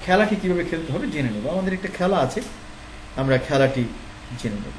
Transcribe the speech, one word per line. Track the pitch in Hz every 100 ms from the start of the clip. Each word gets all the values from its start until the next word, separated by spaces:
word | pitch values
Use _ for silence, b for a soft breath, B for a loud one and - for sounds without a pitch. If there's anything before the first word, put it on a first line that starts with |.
খেলাটি | - 190 208 202
কিভাবে | 185 175
খেলতে | 170 165 160
হবে | 156 269
জেনে | 156 127
নেব। | 104 123
আমাদের | 180 190
একটা | 185 185
খেলা | - 180 190
আছে, | 127 - 254 - - - - - - -
আমরা | 135 131
খেলাটি | - 143 135 127 117 - - - - 120
জেনে | 113
নেব। | 104 104